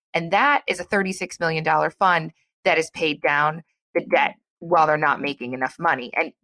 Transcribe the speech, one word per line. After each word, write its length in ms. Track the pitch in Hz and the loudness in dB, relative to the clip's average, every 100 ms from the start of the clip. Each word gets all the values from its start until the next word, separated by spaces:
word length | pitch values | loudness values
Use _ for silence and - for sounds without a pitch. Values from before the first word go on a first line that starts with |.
| _ | _
And 180 | 170 165 | -6 0
that 300 | 196 277 285 - | 2 2 0 -2
is 100 | 180 | -6
a 60 | |
thirty-six 560 | - 196 190 185 175 - | -2 -2 -2 -6 -10 -4
million 240 | 170 160 | -2 -2
dollar 260 | 160 156 156 | 0 2 0
fund 400 | - 190 175 160 - _ _ | 0 2 2 -2 -12 _ _
that 140 | 190 160 | 0 2
is 120 | 160 | 0
paid 300 | - 160 147 | -4 -4 -2
down 440 | 156 143 151 165 - _ _ | 0 2 0 -2 -12 _ _
the 100 | - | -6
debt 320 | - 156 147 - _ _ | 0 2 0 -4 _ _
while 260 | 165 170 156 | 0 2 4
they're 100 | 151 | 2
not 240 | 151 123 | 2 0
making 320 | 143 139 123 | -4 -8 -10
enough 240 | 131 131 - | -4 -6 -2
money. 320 | 170 131 123 | -2 -2 -4
And 180 | - 160 - | -4 -6 -8